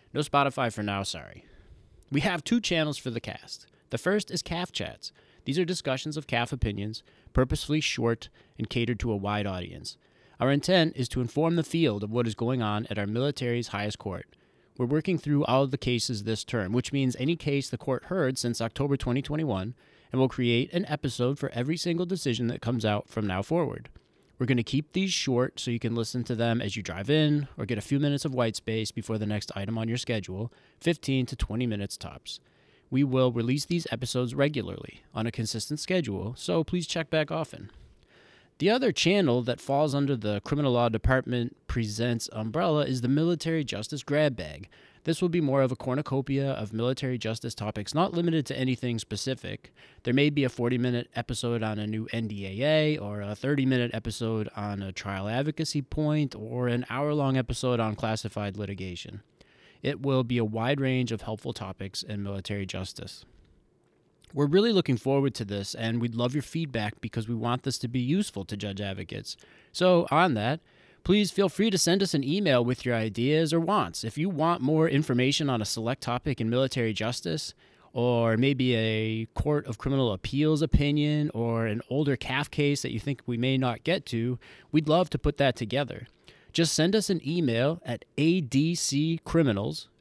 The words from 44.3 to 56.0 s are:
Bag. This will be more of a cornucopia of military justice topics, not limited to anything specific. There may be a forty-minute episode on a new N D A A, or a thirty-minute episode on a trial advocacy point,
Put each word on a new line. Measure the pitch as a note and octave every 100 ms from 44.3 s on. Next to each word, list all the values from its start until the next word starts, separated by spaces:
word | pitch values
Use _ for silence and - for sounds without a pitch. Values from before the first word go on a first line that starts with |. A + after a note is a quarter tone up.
| G#2+
Bag. | D#2 D2 F#2 - - _
This | - E3
will | F3+
be | E3+
more | C#3+ C#3
of | C3
a | B2+
cornucopia | C3 C3 - C#3 C3 C3+ C#3
of | - G#2
military | A2 A#2+ C3 C3 B2
justice | A2 A2+ A#2+ -
topics, | G#2+ G#2+ G#2
not | D3 F#3+
limited | F3 F3 D#3+ B2+
to | -
anything | C3 B2 B2 A#2
specific. | - G#2+ C3 C3 F#2 G#2 - _ - -
There | -
may | C3 D3
be | C#3+
a | C3
forty-minute | - A#2+ B2 B2 A#2+ - A#2+
episode | - A#2 A#2+ A#2
on | A2 G#2+
a | G#2
new | A2 A2+
N | A#2 A2
D | G2+ F#2+
A | G2 C#3+
A, | D#3 D3+ D3+
or | G2+ G#2
a | G2+ G#2
thirty-minute | C3 C#3+ C3 B2+ A#2+
episode | A2 A2+ - A2+ A2 G#2+ -
on | G#2 G2
a | F#2+
trial | F#2 G2+ G2 G2+
advocacy | A#2+ D3 D3+ D#3+ D3
point, | C3 -